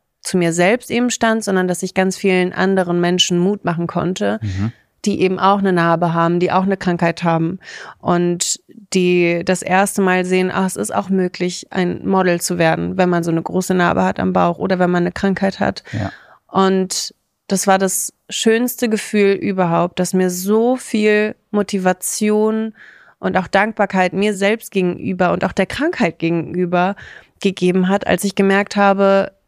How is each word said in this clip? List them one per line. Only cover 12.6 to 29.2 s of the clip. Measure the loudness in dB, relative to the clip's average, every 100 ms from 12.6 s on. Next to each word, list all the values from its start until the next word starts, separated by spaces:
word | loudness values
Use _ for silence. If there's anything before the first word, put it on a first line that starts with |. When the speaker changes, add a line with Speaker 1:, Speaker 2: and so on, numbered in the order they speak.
| 0 0 -2 0
Speaker 1:
wenn | 2
man | 2
so | 0
eine | -2
große | -2 -4 0
Narbe | 0 2 2
hat | 0 0
am | 0
Bauch | 2 2 0
oder | -2 0
wenn | 0
man | 0
eine | -2
Krankheit | -2 -2 0 -2 -2
hat. | -4 -4 -8
Speaker 2:
Ja. | -6 -6 -8 -20 -20 _
Speaker 1:
Und | 0 2 2 -2 -6 -8 _ _ _ -6
das | -2 2
war | 2
das | 2 -2 -8 _ -12
schönste | -2 2 2 0 -2 -2
Gefühl | -2 -2 2 2
überhaupt, | 2 -2 0 0 2 0 -2
dass | -2
mir | 0 0
so | -2 0 2 2 0
viel | -2 0 2 2 0 -6 _
Motivation | -2 -2 0 0 0 -4 -2 0 2 2 0 -4 -10 -20 -20 -20 -8
und | -4 -2
auch | 0
Dankbarkeit | 0 0 0 0 2 0
mir | 2 -2 0
selbst | 0 -2 -2
gegenüber | -2 0 -2 -4 0 0
und | 0 -2
auch |
der | -2 -2
Krankheit | 0 -4 0 -2 -2
gegenüber | -2 -2 -2 -2 0 2 0 -2 -12 -20 -20 -4
gegeben | -2 0 0 2 2
hat, | 0 0
als | -2 -2
ich | 0
gemerkt | 2 2 0 2
habe, | 2 4 4 2